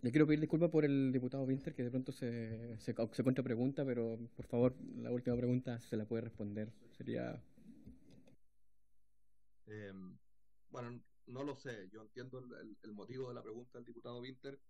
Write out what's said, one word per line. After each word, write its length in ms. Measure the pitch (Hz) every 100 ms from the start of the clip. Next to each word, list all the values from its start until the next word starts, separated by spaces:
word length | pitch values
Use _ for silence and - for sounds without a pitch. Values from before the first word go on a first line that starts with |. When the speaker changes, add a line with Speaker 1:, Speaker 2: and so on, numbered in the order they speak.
Speaker 1:
Le 100 | 123
quiero 160 | 139 151
pedir 140 | 151
disculpas 280 | 156 160 170
por 140 | 165
el 300 | 151 139 135
diputado 300 | 127 127 139
Winter, 300 | 131 135 165
que 100 | 151
de 80 | 123
pronto 200 | 127 131
se, 640 | 131 123 117 113 113 117 113
se, 140 | - 113 117
se 100 | -
contrapregunta, 640 | 123 131 131 117 127 139 139
pero 320 | 120 113 113 120 -
por 120 | -
favor, 280 | 120 127 127 - -
la 140 | 117
última 260 | 123 127 120
pregunta 420 | 123 123 127 117
se 160 | - 110
la 100 | 107
puede 180 | 113
responder. 500 | 113 - 104 104 107 - - -
Sería 440 | 127 117 120 117 - - - - - - - - - - - - - - - - - - - - - - -
Speaker 2:
Em, 500 | 107 101 95 92 - - - - - -
bueno, 300 | 131 120 123 - - -
no 160 | 123
lo 120 | 143 135
sé. 320 | 139 110 95
Yo 80 | 107
entiendo 380 | 107 - 127 127
el, 60 | 123
el, 320 | 117 110 104
el 100 | 110
motivo 360 | 104 101 131 127
de 60 | 123
la 60 |
pregunta 360 | 110 110 127 123
del 80 | 120
diputado 340 | 117 123 120
Winter. 400 | 127 131 139 139 -